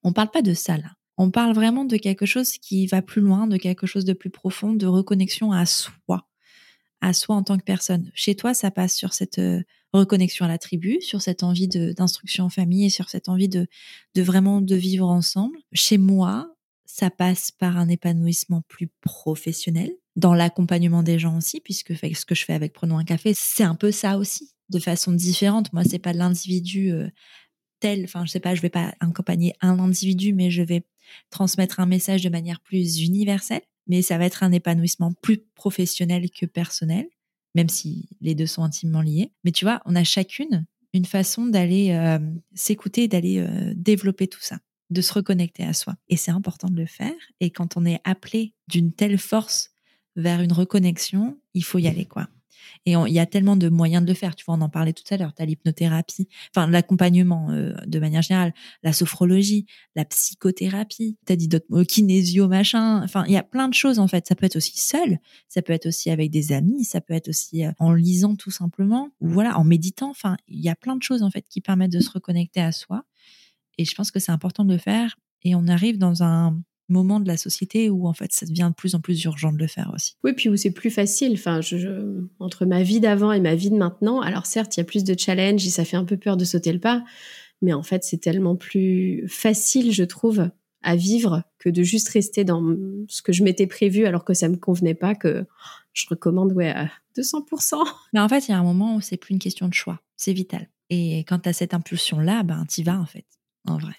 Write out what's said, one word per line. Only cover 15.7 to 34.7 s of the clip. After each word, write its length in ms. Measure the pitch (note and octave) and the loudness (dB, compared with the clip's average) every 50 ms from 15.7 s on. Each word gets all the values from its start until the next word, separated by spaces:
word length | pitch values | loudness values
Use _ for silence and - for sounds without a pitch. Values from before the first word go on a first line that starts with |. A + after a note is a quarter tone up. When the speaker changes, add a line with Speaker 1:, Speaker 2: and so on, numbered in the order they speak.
Speaker 1:
Chez 260 | - - - - A3 | -2 -2 2 4 4
moi, 560 | G3+ F#3+ F#3+ G3 F#3+ F#3 F3+ G3 A#3 D4+ E4+ D#4+ _ _ _ _ _ _ | 6 6 6 6 4 4 2 0 -2 -6 -10 -16 _ _ _ _ _ _
ça 240 | - - - G3+ F3+ | -20 -6 -2 -2 -2
passe 420 | - _ F3+ F3+ F#3 - - - | 0 _ 0 0 0 0 -4 -10
par 260 | _ _ F#3 F3+ F3 | _ _ -2 -2 0
un 100 | F3 F3 | 0 2
épanouissement 760 | E3+ F3 E3+ - F3 E3+ E3 E3 E3+ E3+ - - - F3 E3 D#3+ | 2 0 0 0 0 0 2 0 0 0 -2 -2 -2 -4 -4 -4
plus 220 | _ - - F3 D#3+ _ _ | _ -10 -10 -10 -10 _ _
professionnel, 920 | _ - - - - D#3+ D#3 D3+ - E3+ D#3+ - - F3 E3 E3 F#3+ C#4+ F4+ - _ _ _ | _ -8 -8 -6 -6 -6 -6 -4 -6 -8 -6 -6 -4 -2 -2 -2 -2 -4 -8 -12 _ _ _
dans 160 | F3 E3+ F3+ F3 | 2 4 6 6
l'accompagnement 680 | E3+ E3+ E3+ E3+ - F3+ E3+ F3 F3 F3 F3 E3+ E3+ E3 | 6 4 2 2 0 0 0 2 2 2 2 2 2 2
des 140 | E3 E3+ | 2 2
gens 200 | E3 E3 E3 D#3+ | 2 0 0 -2
aussi, 240 | E3 D#3+ - - D#4+ | -2 -4 -4 -8 -10
puisque 320 | _ - G3 - - - F3 | _ -10 -10 -10 -8 -8 -8
fait, 200 | D#3 - D#3 D#3+ | -6 -6 -6 -6
ce 120 | - - | -8 -4
que 100 | - F3 | -4 -4
je 80 | - - | -4 -2
fais 100 | - E3 | -4 -4
avec 200 | D#3 D3+ D3+ _ | -4 -4 -6 _
Prenons 240 | - - E3 D#3+ | -4 -4 -2 -2
un 80 | D#3+ E3 | -2 -2
café, 280 | E3 F3 D#3+ - A3 G#3 | -2 -4 -2 0 0 -2
c'est 280 | - - - - - A3 | 0 -2 -4 0 2 2
un 120 | E3+ E3 | 2 2
peu 160 | - - G#3 | 0 0 -2
ça 260 | G3+ - - G3 G3 | 0 0 -2 -2 -2
aussi, 360 | G3 G3+ G3 - - D4+ - _ _ _ _ | -2 -2 -4 -6 -10 -12 -16 _ _ _ _
de 100 | F#3+ F3+ | -6 -4
façon 340 | D#3 F3+ E3+ F3 - F#3 F3 | -2 -2 -2 -2 0 0 0
différente. 580 | F3 F3 F3+ F3 - G3+ G3+ G3+ A3+ G#3+ - | 0 2 0 0 2 2 2 2 0 -2 -2
Moi, 120 | - E3+ F3 | -2 0 0
c'est 140 | E3+ - F3 | 0 -2 -2
pas 140 | - F3+ E3+ | -4 -4 -2
l'individu, 800 | E3+ F3+ F3+ F3+ F3 - F#3 F#3 F3+ F3 F3+ F#3 G3 F#3+ F#3+ | 0 0 0 0 -2 -2 -4 -4 -4 -4 -4 -4 -2 -2 -2
euh, 160 | E3+ D#3+ - - - _ _ - - - _ _ _ _ _ _ _ _ | -2 -2 -4 -8 -12 _ _ -20 -20 -20 _ _ _ _ _ _ _ _
tel, 240 | - G#3 G3+ G3 F3+ | -4 -4 -2 -4 -6
enfin, 220 | F3 - F3 F3 | -8 -6 -8 -8
je 60 | D#3+ | -6
sais 80 | - F#3 | -6 -6
pas, 160 | - F3+ F#3 | -2 -2 -2
je 60 | E3+ | 0
vais 80 | E3+ F3 | -2 -2
pas 260 | - F3 E3+ E3+ - _ | -2 -2 -4 -4 -6 _
accompagner 540 | - E3+ E3+ - F3+ - F3 E3+ E3+ F3 - _ | -4 -4 -2 -2 -4 -2 0 0 0 -2 -2 _
un 180 | - F#3 F#3 F#3 | 0 2 2 2
individu, 540 | F#3 F#3 F#3 - - F#3+ F#3+ F3+ F#3+ G#3 G3+ | 2 0 0 0 0 0 0 0 0 0 0
mais 180 | F#3+ F3+ F3+ | 2 2 2
je 120 | E3+ F3 F3 | 2 0 0
vais 200 | D#3+ F3 E3+ E3+ _ _ _ _ _ - - _ _ | 0 -2 -4 -4 _ _ _ _ _ -20 -20 _ _
transmettre 500 | - - G3 F#3 - - F#3 F#3 - - | -4 -2 -2 0 2 0 0 -2 0 0
un 60 | F#3 | 0
message 380 | F3+ F#3 F#3 - - G3 F#3+ F3+ | 2 2 0 0 0 0 0 0
de 60 | F3+ | 0
manière 320 | E3+ E3+ E3 E3+ E3+ E3 | -2 -2 -4 -6 -8 -10
plus 400 | _ _ G3 F#3+ F3+ E3+ E3 D#3+ | _ _ -2 0 0 0 0 0
universelle, 600 | D#3+ E3 F#3 G3+ G#3 G3+ G3+ G3 - - A3 - - _ _ _ _ | 0 0 0 0 0 0 -2 -2 -2 -6 -8 -8 -8 _ _ _ _
mais 160 | - F3 F3+ | 0 0 0
ça 160 | F3+ - F3+ | 2 0 0
va 80 | E3 F3 | 0 0
être 160 | F3+ - - | 0 0 0
un 100 | F#3+ F#3 | 2 2
épanouissement 600 | F3+ F3 E3+ F3 | 2 2 2 2